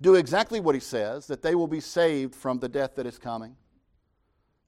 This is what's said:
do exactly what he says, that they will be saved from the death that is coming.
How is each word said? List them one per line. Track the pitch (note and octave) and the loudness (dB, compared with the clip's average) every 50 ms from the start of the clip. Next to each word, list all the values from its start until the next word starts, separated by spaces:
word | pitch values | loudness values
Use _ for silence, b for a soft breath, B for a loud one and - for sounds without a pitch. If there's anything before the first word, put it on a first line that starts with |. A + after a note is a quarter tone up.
do | C#3 F#3 F#3+ | 4 6 6
exactly | F#3 D#3+ B2 D#3 G3 A3+ - A3+ A3 | 6 6 4 2 0 0 0 -2 -2
what | F3+ D#3+ C#3 | 0 0 0
he | C3 | 0
says, | - - - A#2 G#2 G#2 A#2+ C#3+ - - | -2 -4 -4 -2 -2 -2 -4 -8 -8 -10
that | C#3+ A#2+ - | -8 -4 -2
they | D#3+ E3+ | 0 0
will | F3 E3+ D3+ | 0 0 -2
be | D#3+ D#3 | -4 -6
saved | - - - F3 E3+ E3 D#3 C#3 C3+ B2+ - | -8 -4 0 2 2 4 2 0 -4 -6 -8
from | - - C3+ B2+ B2 | -8 -6 -4 -4 -4
the | C3 B2 | -4 -4
death | A#2 C#3 C3+ C3 - | -4 -4 -4 -4 -4
that | - B2 | -8 -8
is | A#2+ A#2 - | -8 -10 -12
coming. | - B2 A#2 A2+ A2+ A2+ C3 _ _ _ _ _ _ _ _ _ _ _ _ _ _ _ _ _ _ _ _ _ _ | -12 -10 -10 -10 -12 -14 -18 _ _ _ _ _ _ _ _ _ _ _ _ _ _ _ _ _ _ _ _ _ _